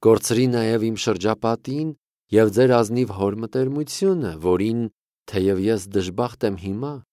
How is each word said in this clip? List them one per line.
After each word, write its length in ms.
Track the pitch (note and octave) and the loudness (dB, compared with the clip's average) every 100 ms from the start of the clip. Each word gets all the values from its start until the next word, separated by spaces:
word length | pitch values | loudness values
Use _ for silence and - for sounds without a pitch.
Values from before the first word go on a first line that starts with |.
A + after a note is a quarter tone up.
կորցրի 440 | A2+ A2 - A#2 B2+ | 6 4 4 0 2
նաև 400 | A#2+ A2+ A2+ A2+ | 2 0 0 0
իմ 100 | A2 | -2
շրջապատին 920 | - G2 G2 A2 A2+ A2+ - C#3 D#3 D3 _ _ _ | -2 -2 0 0 -2 -4 -4 -6 -6 -8 _ _ _
և 220 | G#2 A2 | 4 4
ձեր 160 | G2 B2+ | 4 4
ազնիվ 380 | A#2+ A2 A#2 A#2+ | 4 2 0 -2
հոր 240 | G2 G2 G#2 | 0 -2 -2
մտերմությունը, 960 | A2+ C3 C3 C#3+ D3+ - G3 F3+ A#2 D#2+ | -6 -2 -2 -4 -8 -2 -2 0 -4 -4
որին, 440 | E2+ F2+ G#2 A#2 A#2 _ _ _ - | 0 0 0 -2 -4 _ _ _ -8
թեև 320 | G2+ F#2+ F#2+ | -2 0 2
ես 220 | F#2+ A2 F#2+ | 0 -2 -2
դժբախտ 600 | G2+ F2+ F#2 A#2+ A#2 A2+ | -2 -2 -4 -6 -2 -4
եմ 100 | F#2+ | -4
հիմա 380 | G2 G2 C#3 C#3+ - | -8 -8 -8 -12 -18